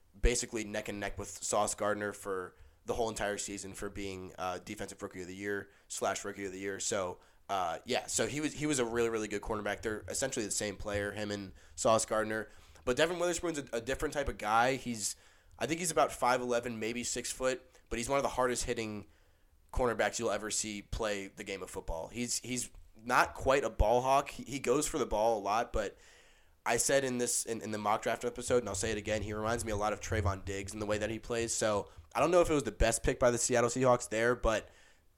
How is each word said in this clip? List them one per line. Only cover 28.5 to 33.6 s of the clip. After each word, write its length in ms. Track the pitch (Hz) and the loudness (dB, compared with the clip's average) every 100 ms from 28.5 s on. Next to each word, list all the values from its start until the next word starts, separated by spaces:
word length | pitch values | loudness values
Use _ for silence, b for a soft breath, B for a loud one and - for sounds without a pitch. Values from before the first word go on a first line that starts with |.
| 127 | 2
and 100 | 104 | 2
I'll 60 | |
say 160 | 98 110 | -2 -2
it 80 | 107 | -2
again, 240 | 101 107 | 0 -2
he 100 | 104 | -2
reminds 320 | 107 107 117 | -2 -2 -2
me 60 | 110 | -2
a 60 | 104 | 0
lot 160 | 104 | 0
of 80 | 104 | -2
Trayvon 440 | - 110 98 95 | -2 0 0 -2
Diggs 300 | 95 98 95 | -4 -6 -6
in 60 | 107 | -4
the 60 | 104 | -2
way 120 | 107 | 0
that 120 | 107 | 0
he 100 | 113 | -4
plays. 340 | - 117 117 | -4 -2 0
So 320 | - 110 104 - B B - | 0 2 2 -2 B B 2
I 40 | |
don't 120 | 151 | 6
know 80 | 175 | 6
if 100 | 170 | 6
it 40 | |
was 100 | 151 | 4
the 80 | 113 | 0
best 320 | 101 113 117 | 2 2 4
pick 160 | - 127 | 2 4
by 100 | 123 | 4
the 80 | 120 | 4
Seattle 320 | - 120 | 4 4